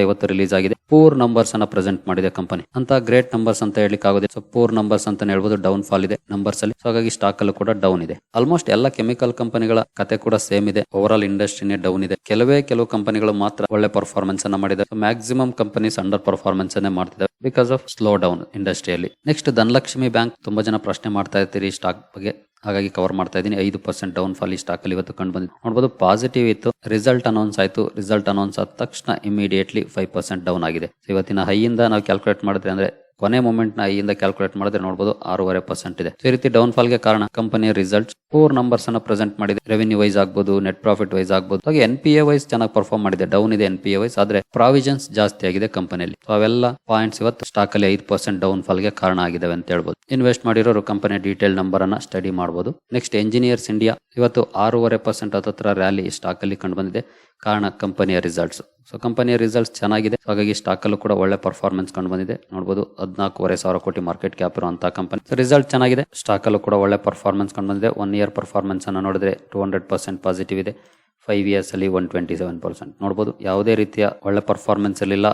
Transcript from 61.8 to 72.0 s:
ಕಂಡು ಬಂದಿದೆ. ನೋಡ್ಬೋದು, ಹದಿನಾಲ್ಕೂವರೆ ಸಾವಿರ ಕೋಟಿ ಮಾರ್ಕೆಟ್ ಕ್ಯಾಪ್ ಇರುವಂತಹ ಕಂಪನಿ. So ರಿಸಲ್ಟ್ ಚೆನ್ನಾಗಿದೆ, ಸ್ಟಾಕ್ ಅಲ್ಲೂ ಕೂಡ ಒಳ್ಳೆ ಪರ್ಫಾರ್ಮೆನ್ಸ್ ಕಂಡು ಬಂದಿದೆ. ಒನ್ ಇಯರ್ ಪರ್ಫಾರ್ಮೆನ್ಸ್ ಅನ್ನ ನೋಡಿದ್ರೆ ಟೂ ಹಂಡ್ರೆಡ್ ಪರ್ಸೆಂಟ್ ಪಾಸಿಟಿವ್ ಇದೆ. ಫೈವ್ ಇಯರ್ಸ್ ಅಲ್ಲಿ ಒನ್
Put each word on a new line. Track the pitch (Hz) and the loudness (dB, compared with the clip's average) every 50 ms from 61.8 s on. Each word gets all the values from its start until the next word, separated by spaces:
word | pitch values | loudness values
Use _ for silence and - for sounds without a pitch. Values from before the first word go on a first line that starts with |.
| 92 92 - | -4 -6 -6
ಕಂಡು | 92 92 92 92 | -6 -6 -4 -4
ಬಂದಿದೆ. | 92 95 - - - _ - 98 | -4 -4 -6 -8 -10 _ -12 -10
ನೋಡ್ಬೋದು, | 95 92 92 98 101 - - - - | -8 -4 -2 -2 -2 -4 -6 -8 -10
ಹದಿನಾಲ್ಕೂವರೆ | 95 92 90 - 98 95 - - 95 92 92 87 - | -10 -8 -6 -4 -4 -4 -2 -2 -2 -2 -2 0 0
ಸಾವಿರ | 92 90 90 - | -2 -2 -2 -2
ಕೋಟಿ | 95 85 98 90 85 | -4 -6 -4 -4 -6
ಮಾರ್ಕೆಟ್ | 85 - - 95 - - | -6 -4 -6 -6 -4 -2
ಕ್ಯಾಪ್ | 92 87 - - | -4 -4 -4 -4
ಇರುವಂತಹ | 87 87 87 85 - 90 - - | -4 -4 -4 -4 -4 -4 -4 -4
ಕಂಪನಿ. | 92 85 95 104 - - | -8 -6 -6 -8 -6 -4
So | 127 123 | 0 2
ರಿಸಲ್ಟ್ | 127 127 143 143 131 - - | 4 6 6 6 6 4 2
ಚೆನ್ನಾಗಿದೆ, | 127 127 127 127 127 143 - - - | 2 4 4 4 2 0 -4 -8 -8
ಸ್ಟಾಕ್ | - - 104 98 - 110 | -2 -2 0 0 2 0
ಅಲ್ಲೂ | 104 101 - | 0 0 2
ಕೂಡ | 104 104 101 98 | 2 2 4 4
ಒಳ್ಳೆ | 101 101 101 - 101 | 4 2 2 0 -2
ಪರ್ಫಾರ್ಮೆನ್ಸ್ | 92 - - 101 95 101 101 95 - | -4 -2 -2 -2 0 0 -2 -4 -6
ಕಂಡು | 101 98 98 101 | -6 -6 -4 -2
ಬಂದಿದೆ. | 98 104 113 - - 101 | 0 -2 -2 -2 -2 -4
ಒನ್ | 98 101 101 | -4 -2 0
ಇಯರ್ | 104 101 - - | -2 -2 -2 -6
ಪರ್ಫಾರ್ಮೆನ್ಸ್ | - - - 101 95 98 95 92 - - | -6 -4 -4 -4 -2 -2 -4 -6 -6 -6
ಅನ್ನ | 95 95 98 98 | -6 -4 -2 -2
ನೋಡಿದ್ರೆ | 95 92 98 98 95 - - - - | -2 0 0 -2 -2 -2 -6 -8 -6
ಟೂ | 101 98 | -4 -2
ಹಂಡ್ರೆಡ್ | 98 95 92 90 - 95 | -2 -2 -4 -4 -2 -4
ಪರ್ಸೆಂಟ್ | 90 - - 95 92 - | -4 -4 -6 -10 -6 -4
ಪಾಸಿಟಿವ್ | 95 92 90 95 - 98 95 92 | -4 -4 -4 -4 -6 -4 -4 -4
ಇದೆ. | 104 - - - _ _ _ _ _ _ _ _ - | -6 -8 -12 -14 _ _ _ _ _ _ _ _ -2
ಫೈವ್ | 104 101 98 101 98 | -2 0 0 0 0
ಇಯರ್ಸ್ | 98 90 - - | 0 -2 -4 -4
ಅಲ್ಲಿ | 95 95 95 92 | -2 -2 0 0
ಒನ್ | 92 | 0